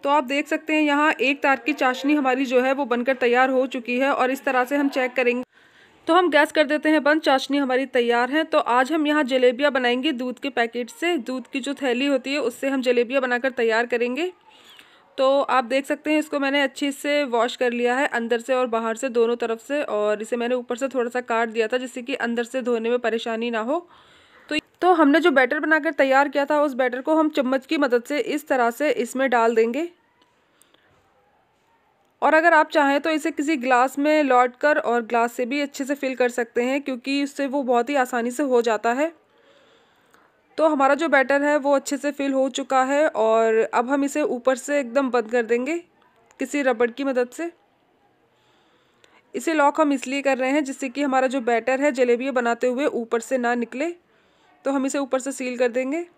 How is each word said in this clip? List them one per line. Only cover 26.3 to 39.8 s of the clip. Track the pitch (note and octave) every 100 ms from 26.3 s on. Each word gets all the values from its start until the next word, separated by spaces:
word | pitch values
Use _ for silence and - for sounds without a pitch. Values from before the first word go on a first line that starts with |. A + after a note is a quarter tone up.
| C#4+ C#4+
था | D4+
उस | D4 B3
बैटर | B3+ B3
को | C4+ D#4
हम | D#4
चम्मच | D#4 B3+ C4+ -
की | D#4+
मदद | C#4 A#3+
से | A#3 D4
इस | - D4 -
तरह | C4 A#3
से | A#3+ D4
इसमें | - A#3+ B3+ C4+
डाल | A#3+ A3+
देंगे। | A#3 A3+ B3 E4+ _ _ _ _ _ _ _ _ _ _ _ _ _ _ _ _ _ _ _ _ _ _ _
और | C4
अगर | D#4 E4
आप | D#4+ D#4
चाहें | D#4+ C#4 C#4+
तो | D#4+
इसे | D#4 E4
किसी | D#4+ C#4+ D#4+
ग्लास | B3 B3 C4 C#4
में | C#4+ D#4
लौट | D4 B3 B3 A#3+
कर | D4 D4+
और | - A#3+
ग्लास | A3 A#3 A#3
से | - B3
भी | C#4+
अच्छे | C#4+ -
से | C4
फिल | C#4+ C4 B3+
कर | B3
सकते | A#3+ A#3 -
हैं, | B3 C#4
क्योंकि | C#4 B3+ C4+ C#4
उससे | C#4 - C#4
वो | C4+
बहुत | B3 A#3+ A#3+
ही | C#4+
आसानी | B3+ B3 A#3
से | B3
हो | C#4+ B3
जाता | A#3 G#3+ A#3
है। | A#3+ D#4+ E4 _ _ _ _ _ _